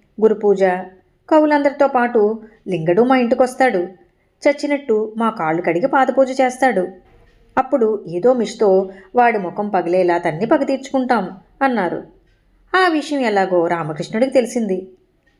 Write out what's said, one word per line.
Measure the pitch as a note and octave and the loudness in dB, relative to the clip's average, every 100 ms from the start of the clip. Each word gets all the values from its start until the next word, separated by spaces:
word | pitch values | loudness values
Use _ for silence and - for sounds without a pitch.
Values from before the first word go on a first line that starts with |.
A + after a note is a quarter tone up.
| _ - | _ 0
గురు | G#3+ | 0
పూజ. | G3+ G#3 F#3+ F#3+ F3+ F#3 - _ _ - | 2 0 2 2 0 -6 -20 _ _ 2
కవులందరితో | D#4 D4+ D4 C#4 C4+ C#4 | 2 4 2 0 2 0
పాటు | C4 A#3+ A#3 G#3 A3 - _ - | 2 0 2 2 -2 -12 _ -8
లింగడు | F3 D#3+ F3 | -4 0 2
మా | B3 C4 | 4 2
ఇంటికొస్తాడు. | A#3+ B3 B3+ - C4 G3 F3 - _ _ _ _ D4 | 2 0 0 2 0 0 -4 -10 _ _ _ _ -2
చచ్చినట్టు | C#4+ D4 C#4+ C#4 G#3+ A3 A3 | 0 -2 -4 -2 -2 -2 -2
మా | A3+ | -4
కాళ్ళు | A3 D#3+ E3 | -2 -4 -2
కడిగి | F3 E3+ C4 | -2 -2 0
పాదపూజ | C#4 B3+ B3 C4 C4 | 0 2 2 0 2
చేస్తాడు. | B3+ B3 C4 G3 F#3 - _ _ _ _ _ - | -2 2 0 0 -4 -8 _ _ _ _ _ -4
అప్పుడు | C4 C#4+ A3 G#3+ F3 | 0 0 0 -2 -6
ఏదో | F3 A#3+ | 0 2
మిష్తో | B3+ G#3+ - G#3 F#3+ F#3+ - - | 2 -2 0 4 4 2 -10 -4
వాడి | B3 A#3+ A3 | 2 2 0
ముఖం | F3+ F3 G#3 | -6 -6 -4
పగిలేలా | G3 E3+ F3+ F3 E3+ | -2 0 0 2 0
తన్ని | F3 D#3 A3+ | -2 -4 0
పగ | D#4 | 0
తీర్చుకుంటాం," | C#4 C4+ C4+ C4+ B3+ A#3+ F#3 F#3 _ _ | 0 -4 -4 -4 0 -2 -2 -10 _ _
అన్నారు. | C#4 A#3+ F3+ - - _ _ _ _ _ _ F#4 | -2 0 -4 -6 -12 _ _ _ _ _ _ 0
ఆ | F#4 | 0
విషయం | D#4 - C#4+ | 0 -4 -2
ఎలాగో | A#3+ G3+ F#3 F3+ E3+ | 0 0 2 0 0
రామకృష్ణుడికి | E3+ D3+ D3+ D#3+ A3 C4 | -2 -6 -8 -6 -2 0
తెలిసింది. | C4 A#3 B3 G#3+ F#3 - - _ _ _ _ | 2 0 -4 -4 -6 -8 -20 _ _ _ _